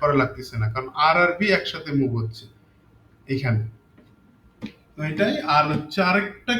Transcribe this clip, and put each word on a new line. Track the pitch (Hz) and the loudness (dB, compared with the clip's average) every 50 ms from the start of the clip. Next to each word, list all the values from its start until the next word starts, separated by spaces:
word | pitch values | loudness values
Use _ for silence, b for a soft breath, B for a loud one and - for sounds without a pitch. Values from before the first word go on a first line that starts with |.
করা | 147 147 143 139 | 0 2 2 2
লাগতেছে | 127 117 - 127 120 - - 113 | 2 0 -4 -10 -14 -10 -4 -2
না, | 110 110 113 | -2 -2 -2
কারণ | 131 131 131 - 147 151 | -4 -8 -8 -2 2 2
আর | 160 160 175 175 | 4 4 4 4
আর | 175 175 175 | 2 2 0
বি | 208 202 185 | 2 2 2
একসাথে | - - - - 156 156 151 139 139 | 0 0 -4 -8 -8 -8 -2 0 0
মুভ | 135 120 117 117 | 2 2 0 -2
হচ্ছে | 113 110 - - - - - _ _ _ _ _ _ _ _ _ _ _ _ _ _ - 135 | -4 -4 -8 -12 -18 -20 -20 _ _ _ _ _ _ _ _ _ _ _ _ _ _ -6 -4
এখানে। | 135 139 120 110 110 110 - - - _ _ _ - - _ _ _ _ _ _ _ _ - _ _ - - - _ _ _ _ | -2 0 0 0 0 -2 -4 -8 -16 _ _ _ -20 -20 _ _ _ _ _ _ _ _ -20 _ _ -16 -16 -16 _ _ _ _
তো | - 151 156 | -8 -6 -4
এটাই। | 151 151 202 233 - - - 151 147 | 0 0 2 2 2 -2 0 4 4
আর | 151 151 151 151 | 4 4 4 0
হচ্ছে | 143 - - - 196 185 180 | -2 -2 -4 -2 0 2 2
আরেকটা | 185 202 202 - - - - - 240 | 2 2 0 -2 -8 -10 -4 -4 -2